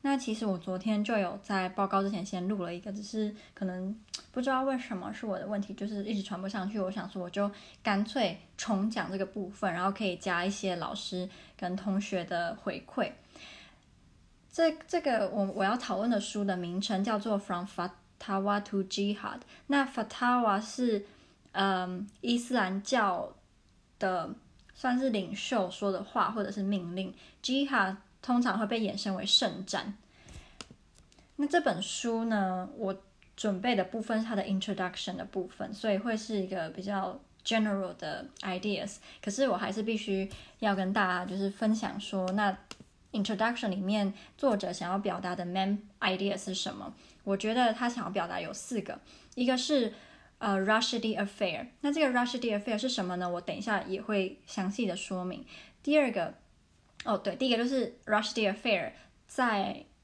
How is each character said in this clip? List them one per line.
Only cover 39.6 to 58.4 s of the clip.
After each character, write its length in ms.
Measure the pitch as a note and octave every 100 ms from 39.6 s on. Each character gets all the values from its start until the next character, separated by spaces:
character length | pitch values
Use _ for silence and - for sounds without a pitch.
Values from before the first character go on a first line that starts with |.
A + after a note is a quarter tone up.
| G#3+
是 120 | G#3
必 140 | G#3+ A3
须 320 | - F#3+ G3 - - -
要 160 | G#3+ G3
跟 180 | F#3
大 120 | G3+ F#3+
家 200 | F3+ F#3
就 100 | F#3+
是 140 | G3
分 260 | G3+ A3 A3
享 240 | A3 G#3
说， 260 | - G3 F#3
那 260 | G3 G3+ F#3+ - - - _ _
introduction 560 | G#3+ G3+ G#3 A3+ A#3+ A3
里 80 | F#3
面 360 | F#3+ G#3 G3 G3+ - -
作 200 | C#4 G3+
者 160 | F#3
想 160 | E3+ E3+
要 80 | G3
表 220 | G3+ F3
达 160 | F#3 F3+
的 100 | F3
main 320 | F#3 G3 G3+ - -
idea 360 | F#3 F#3+ G3 G3
是 160 | G3 F#3
什 180 | -
么？ 180 | - - - - -
我 140 | - G3
觉 160 | G#3+
得 180 | A3+ A#3+
他 160 | A3 A#3+
想 180 | A#3+ F3+
要 40 |
表 180 | G3 E3+
达 140 | F3+
有 100 | D#3+
四 300 | - - A#3
个， 180 | - - - - - -
一 100 | B3
个 120 | B3+
是， 360 | - D4 A3 - - - - _
呃， 180 | G#3+ G3
Rushdie 580 | F#3+ A3 A#3+ A#3 A3+ G#3+
Affair。 500 | G3+ - F#3+ D#3 - -
那 100 | C#4+
这 100 | D4
个 160 | C#4+ B3
Rushdie 400 | B3 B3+ A#3+ G#3
Affair 200 | G3+ G#3+
是 100 | B3+
什 160 | A#3
么 140 | F#3 F3+
呢？ 120 | F3+
我 120 | F3
等 140 | F3 -
一 40 |
下 240 | G3+ G3+
也 180 | F#3 F#3
会 380 | - G3+ F#3+ - -
详 240 | - F#3+
细 140 | G3+ G#3
的 100 | F3
说 280 | - F#3
明。 220 | F3+ - - - - _
第 160 | - D4+
二 140 | C4
个， 220 | G#3+ D#3+ - _ _ _ _ _ _ -
哦， 120 | G#3
对， 180 | - -
第 120 | C4
一 40 | A3+
个 80 |
就 60 | A#3+
是 260 | C4+ A3+ - -
Rushdie 460 | G#3+ G#3+ -